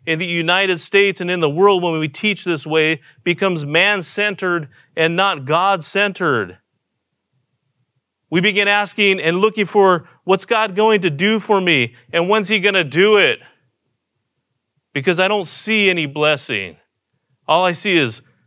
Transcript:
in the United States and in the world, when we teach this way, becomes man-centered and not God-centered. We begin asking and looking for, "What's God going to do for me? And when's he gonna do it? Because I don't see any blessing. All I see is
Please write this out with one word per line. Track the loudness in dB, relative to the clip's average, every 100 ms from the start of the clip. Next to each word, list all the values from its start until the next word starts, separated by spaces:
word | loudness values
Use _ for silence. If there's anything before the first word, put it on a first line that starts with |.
| -6
in | -4
the | -4
United | -4 0 0 0 -4
States | -2 0 2 0
and | -4
in | -2
the | 0
world, | 2 4 4
when | 0 -2
we | -4
teach | -4 -4 -2
this | -4 -6 -2
way, | 0 0 -2 _ _
becomes | -4 -2 -2 -2
man-centered | -2 2 2 0 -4 -4 -4 -4 -4 -4 -6 _ _ -4
and | -2 0
not | -2 -2 -2
God-centered. | 0 2 0 -2 -2 -2 0 -2 0 -2 -10 _ _ _ _ _ _ _ _ _ _ _ _ _ _ _ _ -4
We | 0
begin | 0 2 2
asking | 0 -2 0 0 2
and | 0 2
looking | 0 0 -2
for, | 4 4 4 -2 _
"What's | -2 -2 0
God | -2 0 2
going | 2 4
to | 0
do | 0 0 0
for | 0 0
me? | 2 2 0 -6 _
And | -2 2
when's | 0 2
he | 0
gonna | 2 0
do | 0 2 4 4
it? | 4 0 -8 _ _ _ _ _ _ _ _ _ _ _ _ _ _
Because | -6 -2 0
I | 0
don't | 0 -4
see | -8 -4 0 2
any | 0 -4
blessing. | -2 0 0 -4 -6 -8 -14 _ _ _ _ _ _ -2
All | 0 0
I |
see | -2 -2 0
is | 0 -4 _ _